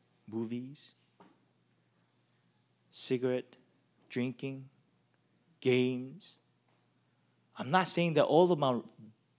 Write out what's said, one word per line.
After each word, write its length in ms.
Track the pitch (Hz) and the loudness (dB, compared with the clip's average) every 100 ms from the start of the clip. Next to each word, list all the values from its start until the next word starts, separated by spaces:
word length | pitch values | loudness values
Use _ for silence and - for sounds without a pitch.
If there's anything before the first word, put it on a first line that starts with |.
| _ _ - | _ _ -10
movies, 640 | 107 113 120 127 147 - _ _ _ - _ _ _ _ _ _ _ _ _ _ _ _ _ _ _ _ | -8 -6 -8 -10 -16 -20 _ _ _ -20 _ _ _ _ _ _ _ _ _ _ _ _ _ _ _ _
cigarette, 680 | - - 127 127 127 - - _ _ _ _ _ | -8 -4 -2 0 -2 -6 -18 _ _ _ _ _
drinking, 580 | - 123 123 135 135 135 _ _ _ _ _ _ _ _ _ | -6 -6 -6 -10 -10 -16 _ _ _ _ _ _ _ _ _
games. 760 | 127 127 127 127 131 160 - - _ _ _ _ _ _ _ _ _ _ _ - | 2 2 2 -2 -8 -14 -20 -20 _ _ _ _ _ _ _ _ _ _ _ -12
I'm 140 | 123 | 0
not 180 | 180 180 | 2 2
saying 280 | - 170 151 | 2 2 4
that 100 | - | 4
all 180 | 147 180 | 6 6
of 40 | |
them 140 | 165 | 4
are 180 | 139 120 - - - - _ | 2 0 -4 -18 -20 -20 _